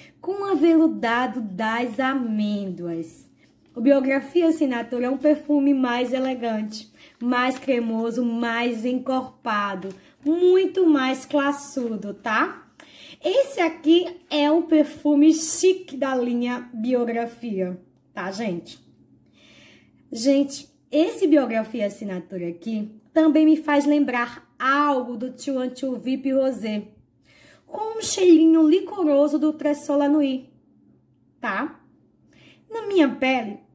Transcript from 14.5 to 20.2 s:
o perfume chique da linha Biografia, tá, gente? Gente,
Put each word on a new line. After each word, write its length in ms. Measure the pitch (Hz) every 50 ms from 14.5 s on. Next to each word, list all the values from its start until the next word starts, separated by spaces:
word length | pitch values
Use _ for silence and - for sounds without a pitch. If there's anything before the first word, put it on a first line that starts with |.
o 100 | 311 349
perfume 720 | 330 - 320 302 294 294 - - - 294 294 285 294 320 311
chique 600 | - - - - - 359 381 381 381 - - -
da 180 | 254 277 269 262
linha 560 | 254 240 247 240 240 240 247 247 247 247 -
Biografia, 1040 | 247 220 220 247 254 240 240 226 226 233 233 233 - - 240 233 202 185 185 180 180 - - _ _ _ _ _ -
tá, 160 | - 180 185
gente? 480 | 190 208 233 202 175 170 - - - - _ _ _ _ _ _ _ _ _ _ _ _ _ _ _ _ - - _ _ _ _ _ _ _ _
Gente, 640 | - 226